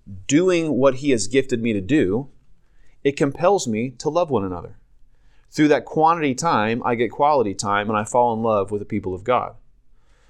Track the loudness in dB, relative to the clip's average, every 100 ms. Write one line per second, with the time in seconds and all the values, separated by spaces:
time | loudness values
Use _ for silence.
0 | -18 -16 -2 0 2 0 0 2 2 2
1 | 0 0 0 0 0 -2 -2 -2 0 0
2 | 2 0 -4 -14 _ -20 _ -20 -20 -6
3 | -4 0 -2 0 2 2 0 -4 -4 -6
4 | -4 -2 0 -2 -2 -6 -12 -18 -20 -20
5 | -20 _ -20 -20 _ 0 4 4 0 2
6 | 2 4 0 -2 0 0 0 0 -2 0
7 | -2 0 2 4 2 -2 -2 -2 0 -2
8 | 0 2 2 0 0 0 0 -4 -6 -6
9 | -6 -6 -2 -2 -2 -10 -20 _ _ -20
10 | _ _